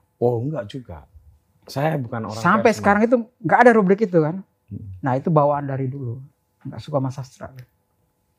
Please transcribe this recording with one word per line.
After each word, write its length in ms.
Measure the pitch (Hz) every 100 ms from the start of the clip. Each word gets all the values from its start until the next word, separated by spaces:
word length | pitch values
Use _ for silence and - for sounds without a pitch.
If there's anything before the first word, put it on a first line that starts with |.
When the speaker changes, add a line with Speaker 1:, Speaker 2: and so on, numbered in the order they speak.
| _ -
Speaker 1:
Oh, 240 | 120 120
enggak 240 | 131 151 104
juga. 400 | 135 117 - - - _ _ _ _
Saya 320 | - 135 156 156
bukan 320 | 120 117 110
orang 100 | -
Speaker 2:
Sampai 320 | - 214 220
Speaker 1:
Persma. 80 | 214
Speaker 2:
sekarang 240 | 202 208 226
itu 80 | 247 226 _
nggak 180 | 165 202
ada 120 | 247
rubrik 300 | 220 185 196
itu 160 | 214 175
kan? 240 | 151 190 - _ -
Speaker 1:
Hmm. 180 | 104 101 95
Speaker 2:
Nah, 160 | 143 131
itu 160 | 185
bawaan 340 | 151 143 143 139
dari 220 | 131 131
dulu. 320 | 139 123 131 139 _ _ _
Nggak 160 | 143 -
suka 220 | 131 147
sama 100 | 135
sastra. 380 | 135 127 - 131 131 123 _ _ _ _ _ _